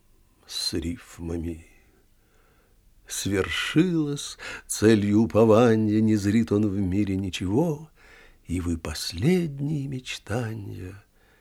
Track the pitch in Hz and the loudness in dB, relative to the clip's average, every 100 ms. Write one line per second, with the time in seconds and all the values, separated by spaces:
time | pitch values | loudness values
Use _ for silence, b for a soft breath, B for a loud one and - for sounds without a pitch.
0 | _ _ _ _ - - - 87 82 85 | _ _ _ _ -14 -8 -6 -4 -4 -8
1 | - - 85 85 82 82 - _ _ _ | -12 -12 -8 -6 -6 -8 -14 _ _ _
2 | _ _ _ _ _ _ _ _ _ _ | _ _ _ _ _ _ _ _ _ _
3 | - - 101 98 92 - - 151 180 165 | -14 -8 -2 -2 -2 -4 -2 2 2 2
4 | 147 143 - - B B B - 107 113 | -2 -4 -10 -14 B B B 2 6 6
5 | 101 104 113 104 113 110 120 110 107 107 | 4 2 4 4 6 6 6 4 2 2
6 | 110 107 101 113 113 104 107 98 95 95 | 4 2 2 2 2 2 2 0 0 0
7 | 98 95 98 - 92 107 170 147 160 _ | 0 -2 -4 -6 -2 0 0 -4 -10 _
8 | b b b b - 85 87 82 80 78 | b b b b -8 -4 -4 -4 -6 -8
9 | - 85 123 185 170 139 143 156 139 131 | -8 -2 0 2 0 -4 -6 -4 -6 -8
10 | - - - 110 113 110 101 101 92 101 | -10 -12 -8 -6 -6 -8 -12 -12 -14 -16
11 | _ _ _ _ | _ _ _ _